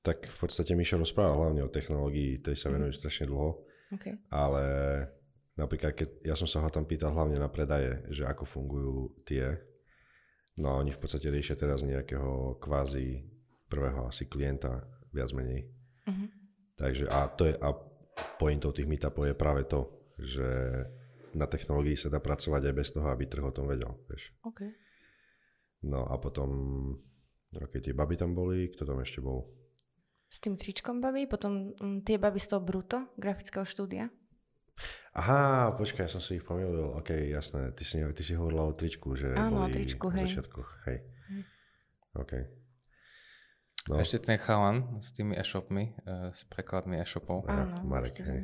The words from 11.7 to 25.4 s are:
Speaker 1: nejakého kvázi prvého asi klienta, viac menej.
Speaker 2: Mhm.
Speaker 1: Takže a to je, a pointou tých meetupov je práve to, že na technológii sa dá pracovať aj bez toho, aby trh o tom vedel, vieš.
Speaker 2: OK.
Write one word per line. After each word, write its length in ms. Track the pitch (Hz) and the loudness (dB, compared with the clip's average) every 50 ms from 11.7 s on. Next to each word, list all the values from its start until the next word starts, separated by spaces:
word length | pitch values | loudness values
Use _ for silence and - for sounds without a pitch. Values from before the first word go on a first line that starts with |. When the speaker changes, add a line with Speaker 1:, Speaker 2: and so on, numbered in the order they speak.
| 71 65 69 | 2 2 0
Speaker 1:
nejakého 760 | 69 67 67 65 - 67 67 69 67 67 65 65 65 62 - | 0 0 -2 -2 -2 -2 -2 0 0 0 0 0 -2 -4 -4
kvázi 640 | - 71 73 69 69 67 69 67 65 64 64 64 64 - - - _ _ _ _ _ | -2 0 2 2 2 2 0 -2 -2 -2 -4 -6 -8 -12 -18 -20 _ _ _ _ _
prvého 380 | _ 71 71 69 65 65 65 62 | _ -2 0 0 0 0 -2 -2
asi 220 | 62 - - 69 | -4 -4 -6 -8
klienta, 560 | - - 69 69 69 69 67 - 64 62 64 62 - - - - | -6 -2 -2 0 0 0 0 -2 -2 -4 -4 -6 -10 -18 -20 -18
viac 240 | - - 71 64 60 | -8 -4 -2 -2 -2
menej. 400 | 67 65 64 64 64 65 - - - - - _ _ _ _ | -2 -2 -2 -2 -2 -4 -4 -8 -16 -20 -20 _ _ _ _
Speaker 2:
Mhm. 220 | 208 190 190 202 214 - - - - _ _ _ _ _ | -4 -4 -2 -4 -6 -10 -18 -20 -20 _ _ _ _ _
Speaker 1:
Takže 340 | - 69 67 64 65 73 | -2 0 0 2 2 2
a 200 | - - 69 71 67 | 4 4 4 2 2
to 180 | - - 90 | 2 4 4
je, 80 | 78 73 | 4 4
a 140 | - 73 73 71 - - - - - - _ - - - - - | 4 0 0 0 -2 -6 -18 -20 -20 -20 _ -10 -10 -8 -8 0
pointou 400 | - 80 76 73 71 73 73 69 | 2 4 4 4 2 0 0 0
tých 100 | 71 71 | 0 0
meetupov 380 | 73 78 71 - 71 - - 73 | 0 0 0 0 -2 0 2 2
je 100 | 71 69 | 2 2
práve 300 | - 71 76 71 69 67 | 4 4 4 4 4 2
to, 240 | - 76 71 65 - - - - _ _ | 2 2 2 2 0 -8 -20 -20 _ _
že 260 | - 67 65 65 67 65 64 64 64 64 64 64 64 65 - - - - - - - - - | -10 -8 -6 -2 0 0 0 2 2 0 0 0 -2 -4 -6 -10 -16 -20 -20 -20 -20 -20 -6
na 160 | - 78 73 | -2 -2 0
technológii 480 | - - 78 - - - 73 73 73 73 | 0 0 -4 0 2 2 4 4 4 2
sa 140 | 71 - 73 | 2 2 0
dá 100 | 73 71 | 0 0
pracovať 400 | - 71 71 - - 78 73 71 | 2 0 0 0 2 2 2 4
aj 140 | 67 69 67 | 4 4 2
bez 160 | 71 71 - | 2 0 0
toho, 160 | - 76 76 | 0 0 0
aby 160 | 73 65 62 65 | 2 2 0 -2
trh 140 | 65 69 69 | -2 -2 -2
o 100 | 69 67 | -2 -2
tom 140 | - 73 69 | -2 -2 0
vedel, 300 | 69 69 64 58 57 62 - - | 0 0 0 -2 -4 -6 -10 -10
vieš. 300 | - - - - - - _ | -12 -12 -10 -12 -18 -20 _
Speaker 2:
OK. 260 | - 226 226 - 196 208 220 _ _ _ _ _ - - _ _ _ _ _ _ | -12 -12 -10 -8 -10 -10 -10 _ _ _ _ _ -20 -20 _ _ _ _ _ _